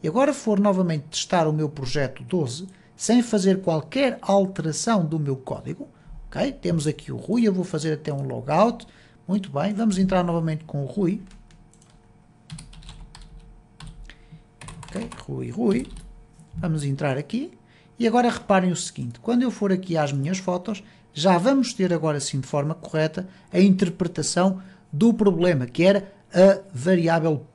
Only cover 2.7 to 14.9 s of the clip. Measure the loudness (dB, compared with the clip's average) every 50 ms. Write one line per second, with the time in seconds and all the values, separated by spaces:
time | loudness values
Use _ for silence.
2.7 | -18 -20 -20 _ _ -10 0 2 4 4 4 2 0 2 4 4 2 2 2 0
3.7 | -2 -2 -2 -4 -2 0 0 0 0 -2 -2 2 2 4 2 2 -2 -4 -4 -4
4.7 | -4 -2 -2 0 2 2 0 0 -2 -2 -2 -2 -4 -4 -6 -10 -10 -10 -8 -10
5.7 | -10 -10 -12 -18 -18 -20 -20 -20 -18 -18 -16 -12 -4 -4 -4 -4 -4 -6 -4 -2
6.7 | -2 0 -2 -2 -6 -6 -10 -12 -12 -10 -6 -2 0 2 2 2 2 0 -2 -4
7.7 | -4 -4 -2 -2 -4 -4 -4 -6 -6 -6 -6 -6 -6 -8 -4 0 4 4 4 4
8.7 | 2 -4 -12 -20 -20 -20 -20 -20 _ _ _ -2 -2 -2 -2 -4 -4 -2 -2 -2
9.7 | -2 0 0 2 2 2 2 4 4 2 2 2 0 0 0 -2 -4 -4 -8 -8
10.7 | -6 -6 -6 -4 -2 -2 0 0 0 -2 -8 -14 -20 -20 -20 -20 -20 -20 -20 -20
11.7 | _ _ -20 _ -20 -20 _ _ _ _ _ _ _ _ _ _ -18 -18 -18 -20
12.7 | -20 -20 -18 -18 -18 -18 -20 -20 -20 -20 -20 -20 -20 -20 -20 -20 -20 -20 -20 _
13.7 | _ _ -18 -18 -16 -18 -18 -18 -20 -20 -20 -20 -20 -20 -20 _ _ _ -18 -18
14.7 | -16 -18 -18 -12